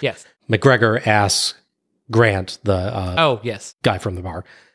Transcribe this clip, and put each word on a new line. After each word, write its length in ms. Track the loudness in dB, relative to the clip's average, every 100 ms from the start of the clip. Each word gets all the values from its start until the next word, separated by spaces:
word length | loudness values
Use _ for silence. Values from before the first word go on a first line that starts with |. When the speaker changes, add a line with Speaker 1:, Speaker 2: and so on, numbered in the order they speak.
Speaker 1:
Yes. 240 | -6 -6 -18 _ -2
Speaker 2:
McGregor 560 | 2 4 4 4 0 2
asks 480 | 2 2 0 -4 -8 _ _ _ _ -4
Grant, 480 | 2 2 2 -6 -8
the, 100 | -2
uh, 400 | -2 -2 -6 -4 0
Speaker 1:
Oh, 220 | 0 0
yes. 320 | -6 -10 -14 -4
Speaker 2:
guy 160 | -2 -2
from 160 | -4
the 80 | -8
bar, 220 | -10 -12 -14 -20 _